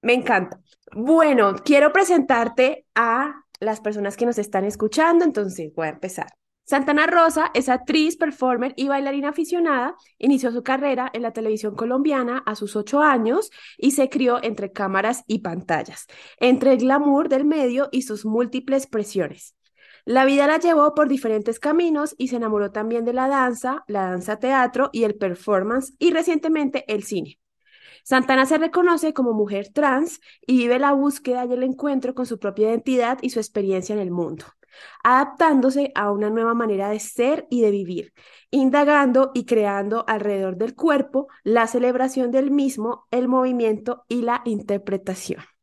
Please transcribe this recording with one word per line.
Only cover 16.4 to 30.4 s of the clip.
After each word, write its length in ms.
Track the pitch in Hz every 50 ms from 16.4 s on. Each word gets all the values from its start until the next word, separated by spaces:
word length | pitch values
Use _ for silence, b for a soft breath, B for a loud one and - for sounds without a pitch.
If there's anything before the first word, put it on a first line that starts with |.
| 240 247 254 254 254 269 269
el 60 | 240
glamour 500 | 233 254 269 285 294 294 277 277 320 -
del 160 | 269 262 285
medio 460 | 294 311 311 277 247 240 262 285 277 -
y 80 | 262
sus 240 | 254 - 214 208 -
múltiples 640 | 220 214 233 247 240 247 262 254 262 269 269 262
presiones. 680 | - - 220 208 208 - 196 170 143 143 - - - _ _ _ b b b b b b b b
La 180 | - 240 262 262
vida 220 | 269 277 277 285
la 120 | 294 311 320
llevó 360 | - 349 330 302 294 302 294
por 140 | 302 302 269
diferentes 520 | 277 262 - 226 220 214 208 226 226 -
caminos 540 | - 294 311 330 349 339 311 294 294 302 -
y 120 | _ 262 247
se 80 | 247
enamoró 360 | 240 226 220 214 208 202 196 202
también 320 | 214 214 226 233 233 226
de 80 | 240 240
la 160 | 254 262 269
danza, 560 | 277 277 262 254 240 240 - 254 262 311 -
la 180 | _ 208 202 190
danza 340 | 185 180 180 180 208 214 214
teatro 500 | 262 254 269 262 254 247 247 247 262 - -
y 100 | 220 233
el 120 | 214 208
performance 760 | 214 208 190 175 175 - - 208 190 190 214 233 262 262 - - _
y 120 | - 349
recientemente 800 | 349 320 330 - 339 - - 320 320 311 294 269 - - - -
el 120 | 214 208 202
cine. 340 | - 214 185 - - - _ _ _ _ _ b b b b b b b b b
Santana 440 | - 277 262 254 254 269 262 262
se 100 | 262 320
reconoce 560 | 302 320 320 330 349 349 359 339 311 320 311 302
como 220 | - 262 240 226
mujer 340 | 214 214 208 202 196 202 - _
trans 460 | 285 294 277 254 262 311 339 - - b b b b